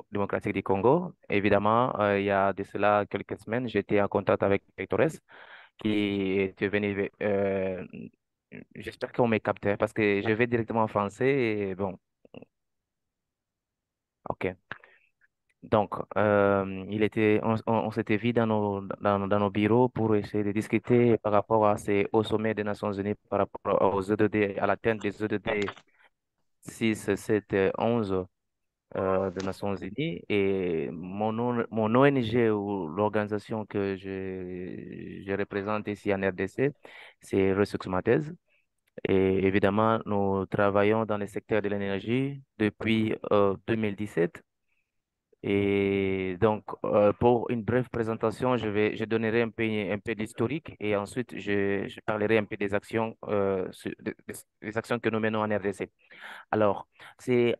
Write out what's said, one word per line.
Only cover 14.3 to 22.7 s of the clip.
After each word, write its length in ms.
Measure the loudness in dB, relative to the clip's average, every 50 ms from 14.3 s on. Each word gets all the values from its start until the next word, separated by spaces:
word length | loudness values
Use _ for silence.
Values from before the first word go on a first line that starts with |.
| -8 -4 -4 -8 -8 _ _ -18 -18 -18 _ -20 _ _ _ _ _ _ _ _ _ _ _ _ _ _
Donc, 340 | -6 0 0 0 0 0 -4 -8 -8 -6 -2 0
euh, 680 | 2 4 4 4 4 4 4 2 0 -2 -6 -8 -8 -6
il 140 | -2 0 0
était, 380 | 0 2 2 4 4 4 4 2
on, 120 | 0 -2 -2 0 0
on, 60 | 0
on 180 | 0 0 -2
s'était 240 | -2 -4 -2 0 0
vu 160 | 0 0 0
dans 160 | 2 2 2 2
nos, 340 | 2 0 0 -2 -4 -4 -6 -8 -10 -2
dans, 260 | 0 2 2 2 2 2
dans 120 | 2 2
nos 100 | 2 2
bureaux 400 | 2 2 2 4 4 4 4 2
pour 260 | 2 0 0 2 2
essayer 260 | 0 0 -2 -4 -4
de 120 | -2 -2 -2
discuter 640 | -2 -4 0 -2 -2 0 2 4 4 6 4 4 2
par 160 | 2 2 2
rapport 340 | 2 2 4 2 4 4 4
à 80 | 2
ces, 320 | 2 0 0 0 0 0 2 2
au 100 | 0 0
sommet 300 | 2 -2 -2 0 -2 -2
des 100 | -2 -2
Nations 300 | -4